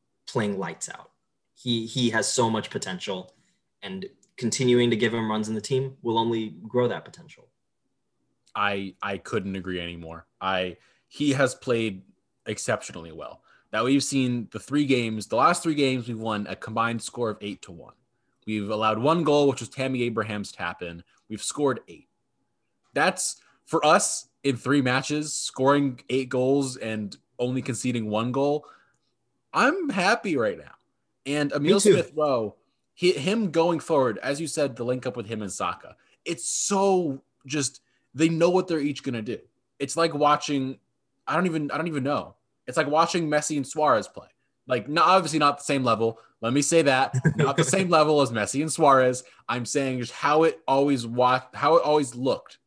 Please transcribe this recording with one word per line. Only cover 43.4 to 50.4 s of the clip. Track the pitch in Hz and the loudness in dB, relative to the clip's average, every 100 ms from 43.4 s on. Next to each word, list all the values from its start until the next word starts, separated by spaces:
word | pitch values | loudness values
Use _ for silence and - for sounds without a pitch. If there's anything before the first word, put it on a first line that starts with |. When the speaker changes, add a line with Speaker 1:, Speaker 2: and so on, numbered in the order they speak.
| 147 147 | 0 -4
Speaker 2:
and | 131 | -4
Suarez | 156 151 110 101 | 0 4 2 0
play. | - - _ _ _ - | -12 -20 _ _ _ -4
Like, | 123 117 | -4 -2
not, | 160 165 | 2 6
obviously | 190 156 156 | 4 4 2
not | 147 147 | 2 2
the | |
same | - 139 | -2 0
level. | 127 110 113 - - _ | 2 2 0 -2 -14 _
Let | 113 | 0
me | 139 | 0
say | 139 165 | 4 4
that. | 143 131 127 131 156 - | 6 4 2 2 2 2
Not | 139 143 | 2 2
the | |
same | 160 190 185 | 2 2 4
Speaker 1:
<laughs> | |
Speaker 2:
level | 160 151 147 | 4 6 4
as | 127 | 4
Messi | 117 101 139 | 2 -2 -2
and | 156 | -2
Suarez. | 165 147 135 127 127 - - - | 4 6 8 6 2 -6 -14 -6
I'm | 123 117 | -6 -2
saying | 143 135 127 | -2 -2 -4
just | 120 | -6
how | - 147 156 | -2 2 4